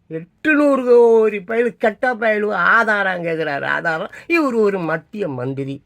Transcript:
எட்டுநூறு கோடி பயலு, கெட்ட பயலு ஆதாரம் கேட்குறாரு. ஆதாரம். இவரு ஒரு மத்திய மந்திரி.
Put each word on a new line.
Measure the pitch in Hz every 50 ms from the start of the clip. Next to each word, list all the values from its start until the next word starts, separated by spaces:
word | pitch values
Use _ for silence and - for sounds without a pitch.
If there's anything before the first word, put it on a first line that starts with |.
| _ _
எட்டுநூறு | 160 160 175 - _ _ - 311 302 294 294 285 269 262 247
கோடி | 247 240 240 233 233 226 226 220 214 208 202
பயலு, | 180 220 226 233 247 226 -
கெட்ட | - - 220 208 - 262 247 220
பயலு | 208 233 220 214 208 208 208 208 180 175 180
ஆதாரம் | 208 226 226 220 208 202 196 190 185 175 165
கேட்குறாரு. | 165 165 160 160 151 139 139 135
ஆதாரம். | 139 143 151 165 170 160 165 196 - - - -
இவரு | - 339 330 294 262 233 226
ஒரு | 214 202 190 185
மத்திய | 165 156 160 165 160 _ - 214 190
மந்திரி. | 156 131 123 123 135 135 135 139 135 139 135 -